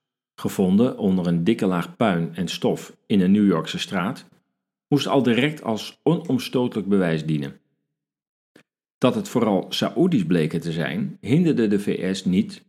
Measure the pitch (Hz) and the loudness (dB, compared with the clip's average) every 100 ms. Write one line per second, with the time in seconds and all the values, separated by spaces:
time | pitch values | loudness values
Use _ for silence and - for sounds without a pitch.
0 | _ _ _ - - - 92 98 127 - | _ _ _ -8 -6 0 2 4 2 2
1 | 104 92 87 85 87 117 101 90 85 - | 0 0 0 0 2 2 0 0 -4 -2
2 | 113 85 82 - 90 - 117 87 - - | 0 0 -2 -6 -8 -4 -2 -4 -8 -18
3 | - 101 90 104 101 82 78 90 - 95 | -2 2 4 4 4 2 -2 -8 -6 -4
4 | 95 - - _ _ _ _ _ - 143 | -4 -6 -14 _ _ _ _ _ -2 -2
5 | 95 135 120 113 147 156 - 107 - - | 2 2 2 2 0 -2 -6 -6 -8 -4
6 | 147 165 - 131 - 131 123 113 95 101 | -2 -2 0 -4 -2 -2 -2 -4 0 0
7 | 87 80 78 76 69 - _ _ _ _ | 2 -2 -2 -4 -4 -12 _ _ _ _
8 | _ _ _ _ _ _ _ _ _ - | _ _ _ _ _ _ _ _ _ 0
9 | 127 107 101 123 110 92 - - 110 120 | 0 0 -2 0 2 2 -2 -4 -4 0
10 | 180 156 82 87 80 85 82 82 67 87 | 2 2 2 0 0 -2 -4 -4 -4 -4
11 | 101 - 95 151 170 120 107 101 101 - | -6 -8 0 2 2 2 2 0 0 -4
12 | 92 98 92 92 - - | -4 -2 0 0 0 -6